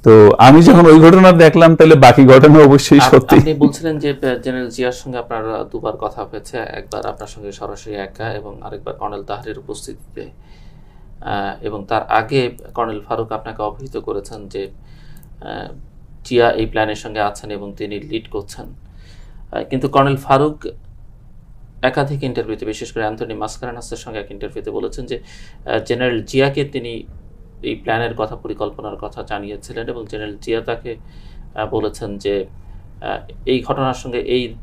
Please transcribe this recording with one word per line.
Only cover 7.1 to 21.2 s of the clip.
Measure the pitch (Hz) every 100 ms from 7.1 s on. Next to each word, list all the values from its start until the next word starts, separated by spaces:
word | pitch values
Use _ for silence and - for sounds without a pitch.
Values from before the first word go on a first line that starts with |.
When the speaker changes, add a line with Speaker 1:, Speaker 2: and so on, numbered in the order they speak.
| 104 107
Speaker 2:
সঙ্গে | - 101
সরাসরি | 98 104 101 110
একা | 104 98 - 113
এবং | 104 104 104
আরেকবার | 101 104 101 -
কর্নেল | 104 101
তাহেরের | 98 101 110 -
উপস্থিতিতে। | - 107 - - - - - _ _ - - - _ _ - -
আহ, | - 101 98 - 110
এবং | 104 98
তার | 110 -
আগে | 110 113 139 123 - -
কর্নেল | - 113 107
ফারুক | - 110 113
আপনাকে | 113 117 110
অবহিত | 107 - - 117
করেছেন | - 101 - 113 98
যে, | - 95 - - - - - - -
আহ, | - 73 - - - _ - - -
জিয়া | 120 117
এই | 110 110
প্ল্যানের | 113 107 107
সঙ্গে | 110 107
আছেন | 104 101 107
এবং | 104 101 98
তিনি | 104 101
লিড | 101 113 -
করছেন। | 107 98 - 110
আহ, | - - - - - - - - - -
কিন্তু | 131 135
কর্নেল | 143 139 139
ফারুক | - 135 151 151 - - - - - -